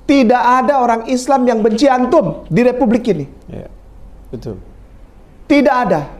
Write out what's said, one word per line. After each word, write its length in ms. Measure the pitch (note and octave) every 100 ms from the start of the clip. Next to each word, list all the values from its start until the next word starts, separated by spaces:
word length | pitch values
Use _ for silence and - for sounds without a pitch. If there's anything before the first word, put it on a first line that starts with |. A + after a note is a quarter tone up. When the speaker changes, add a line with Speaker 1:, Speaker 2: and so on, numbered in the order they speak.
Speaker 1:
Tidak 420 | - C#4 A#3 B3
ada 400 | A#3 B3+ B3+ C#4
orang 240 | A#3+ A3+ A#3
Islam 400 | B3+ - C4+ B3
yang 160 | A3+
benci 240 | A3 G#3+ C#4
antum 560 | B3 B3 D#4+ F#3+ - -
di 160 | E3 B3
republik 400 | B3 C4 A#3 A3+
ini. 160 | E3+ C#3 - -
Speaker 2:
Iya, 240 | A2 - - - - - - -
betul. 240 | A#2 A#2 F#2+ - - - - - - - - -
Speaker 1:
Tidak 240 | C#4+ C#4+
ada. 400 | B3+ A#3 E3+ D3